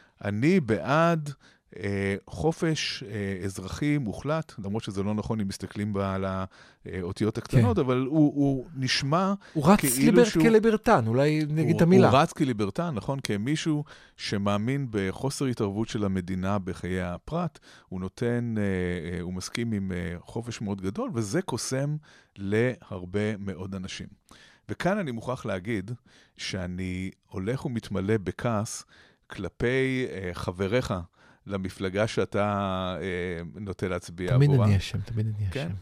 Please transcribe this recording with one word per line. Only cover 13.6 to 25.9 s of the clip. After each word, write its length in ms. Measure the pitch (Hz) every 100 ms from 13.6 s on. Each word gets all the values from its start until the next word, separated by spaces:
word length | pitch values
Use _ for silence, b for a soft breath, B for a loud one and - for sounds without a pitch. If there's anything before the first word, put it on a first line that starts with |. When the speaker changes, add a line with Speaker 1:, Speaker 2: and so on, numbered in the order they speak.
| 170 147 147 b b b
Speaker 1:
שמאמין 680 | - 104 101 101 113 139 131
בחוסר 540 | 107 95 - 135 - 135
התערבות 440 | 120 104 101 113
של 160 | 117 101
המדינה 540 | 95 87 92 92 101
בחיי 420 | 92 85 90 92
הפרט. 580 | 90 90 - 165 175 - b b b
הוא 100 | 92
נותן, 560 | 92 - 120 120 120 110
אה, 60 |
אה, 580 | 101 92 90 87 80 87
הוא 120 | 87
מסכים 380 | 92 - - 117
עם, 200 | 104 95
אה, 240 | 87 87 85
חופש 420 | - 120 117 -
מאוד 200 | 104 101
גדול, 300 | 95 120 262
וזה 280 | 120 104 120
קוסם 560 | - 120 - 131 143 151 b b b -
להרבה 1000 | 98 107 123 117 - 98 90 101 104 104
מאוד 380 | 98 87 95 95
אנשים. 320 | 92 - - - _ b b b -
וכאן 280 | - 175 208
אני 140 | 160
מוכרח 340 | 113 127 127 113
להגיד 460 | 95 92 110 95